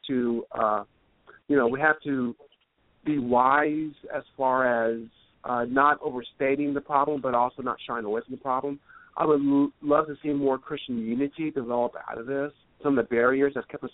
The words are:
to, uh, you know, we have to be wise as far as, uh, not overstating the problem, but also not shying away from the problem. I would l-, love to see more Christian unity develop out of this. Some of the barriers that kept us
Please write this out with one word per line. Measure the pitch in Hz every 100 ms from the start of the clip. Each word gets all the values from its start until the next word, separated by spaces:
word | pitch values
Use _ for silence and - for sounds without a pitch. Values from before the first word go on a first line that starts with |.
| -
to, | 131 120 117 -
uh, | - 110 104 104 _ _ _ _ - -
you | 143
know, | 120
we | 131
have | 156 151
to | 147 139 123 113 - _ _ _ _ _
be | - 151
wise | 123 123 127 143 151 151 156 143 -
as | 139 - -
far | 131 127 127 117 113
as, | 117 117 _ _ _
uh, | - 123
not | 120 131 143 147
overstating | 147 123 117 - 135 139 147
the | 139
problem, | - 143 143 147
but | 131
also | 120 123 -
not | 127 - -
shying | 120
away | 107 110 -
from |
the | 127
problem. | 135 127 139 143 _ - - -
I |
would | 151 147
l-, | 139 139 143 -
love | 147 147 156
to | 143
see | 151
more | 143 139 131
Christian | - 147 - 120
unity | 113 120 143 151 156
develop | 151 120 120 120 - -
out | -
of | 117
this. | 139 143 - _ _
Some | 147 135
of |
the | -
barriers | 117 120 135 139
that | 131 -
kept | -
us | 127